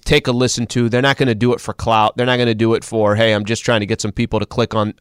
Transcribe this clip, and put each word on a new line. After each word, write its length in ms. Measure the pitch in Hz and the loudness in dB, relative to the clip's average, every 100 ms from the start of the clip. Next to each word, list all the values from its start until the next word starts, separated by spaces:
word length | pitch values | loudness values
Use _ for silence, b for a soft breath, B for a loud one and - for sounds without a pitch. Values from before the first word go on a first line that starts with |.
take 240 | - 151 127 | 0 2 2
a 40 | |
listen 340 | 120 127 - 113 | 0 0 -2 -2
to. 200 | 123 117 | 0 0
They're 140 | 120 | 2
not 140 | 139 135 | 0 2
gonna 180 | 127 | 0
do 180 | 107 120 | 2 2
it 80 | 117 | 0
for 140 | - | -4
clout. 420 | - 117 110 107 120 | -6 0 2 2 0
They're 80 | 123 | -2
not 100 | 123 | 0
gonna 160 | 120 | 0
do 200 | 110 113 | 2 2
it 100 | 113 | 0
for, 320 | - 113 104 104 | -2 0 2 2
"Hey, 180 | 113 | 2
I'm 100 | 104 | 2
just 200 | 104 113 | -2 -4
trying 160 | - 113 | 0 -2
to 60 | 101 | -2
get 140 | 113 | -4
some 120 | 104 | -4
people 260 | - 117 107 | -4 -2 -2
to 80 | 104 | -4
click 280 | - 113 | -2 -2
on, 200 | 113 104 - | 0 -2 -4